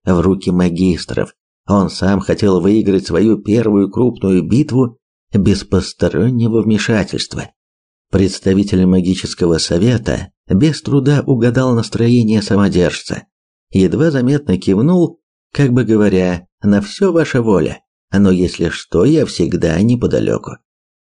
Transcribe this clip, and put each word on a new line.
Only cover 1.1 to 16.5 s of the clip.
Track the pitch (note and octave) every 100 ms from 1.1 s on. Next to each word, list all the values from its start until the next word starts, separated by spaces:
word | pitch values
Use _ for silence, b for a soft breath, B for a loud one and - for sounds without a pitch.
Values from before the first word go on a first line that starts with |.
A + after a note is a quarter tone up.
| - - _ _ _ -
Он | G2+ F2
сам | - F#2+ G2
хотел | G2 - G2+ F#2
выиграть | F#2 A2 G2+ F#2+ F#2+
свою | F2 A2 G#2
первую | G#2 A2 A2 G2+ G2
крупную | - B2+ - F#2+ F#2
битву | E2 A#2+ D3+ B2+ B2 - _ _ _
без | G2+ G2 F#2+
постороннего | - F#2+ - - F2 D2+ A#2 A#2+ A2+ A2+
вмешательства. | G#2 G#2 - A2 - B1 - - - _ _ _ _ _ -
Представитель | F#2 F#2+ - G2 F#2+ G2+ F#2 F#2
магического | F#2 F2 F2+ - - F2 D#2+
совета | - E2+ A2+ A2+ - C2 - _ -
без | F#2 D#3 C#3+
труда | - C#3 B2+ C#3+ -
угадал | B2+ B2 B2 B2+
настроение | A#2 A2 G#2 A#2 B2 A2 A2
самодержца. | G2+ G2+ G2 F2 E2+ - - - - _ _ _ _
Едва | F#2+ D#3 G#2+ D#3+
заметно | C3+ A#2+ D3 D3 F#2
кивнул, | - F#2+ D3 F3+ D#3 - _ _ _
как | - C3+
бы | B2
говоря: | G#2+ A2 G#2 F#2 F2+ F2 -